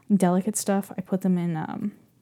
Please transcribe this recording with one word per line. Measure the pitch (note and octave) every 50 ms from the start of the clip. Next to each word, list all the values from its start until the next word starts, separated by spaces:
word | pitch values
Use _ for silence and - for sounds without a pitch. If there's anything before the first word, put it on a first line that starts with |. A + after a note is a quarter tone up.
| _ - G#3
delicate | F#3+ F#3+ F3 F3+ F#3 - A3 G#3+
stuff, | - - - G3 G3 G3 - -
I | -
put | F#3 - G3 F#3
them | G3 F#3 F3+
in, | F3 E3+ E3+ E3
um, | D#3 - - - - G#3 G#3 - - _ _ _ _